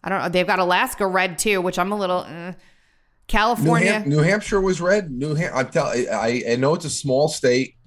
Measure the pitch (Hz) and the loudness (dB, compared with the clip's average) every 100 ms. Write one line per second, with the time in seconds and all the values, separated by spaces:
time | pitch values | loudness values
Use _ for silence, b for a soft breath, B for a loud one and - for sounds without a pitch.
0 | - 190 233 180 175 190 180 180 254 - | -4 -4 0 0 0 0 2 2 0 -2
1 | 196 185 185 165 220 196 180 180 180 208 | 0 0 -2 -2 0 0 0 -2 -2 -2
2 | 190 180 - 160 175 180 b b b b | -2 -2 -4 -12 -14 -14 b b b b
3 | b b _ 214 214 240 156 165 185 214 | b b _ 0 2 2 2 4 2 0
4 | 170 147 156 208 - 202 190 175 180 208 | 0 2 2 2 0 0 0 0 2 2
5 | 180 123 147 151 170 127 123 160 139 120 | 0 -6 -4 -2 -2 -2 -2 0 0 -2
6 | 123 107 113 120 113 120 135 170 160 - | -2 0 0 -2 0 0 2 0 -4 -6
7 | 143 131 156 - 131 123 131 _ | 0 2 2 2 2 2 0 _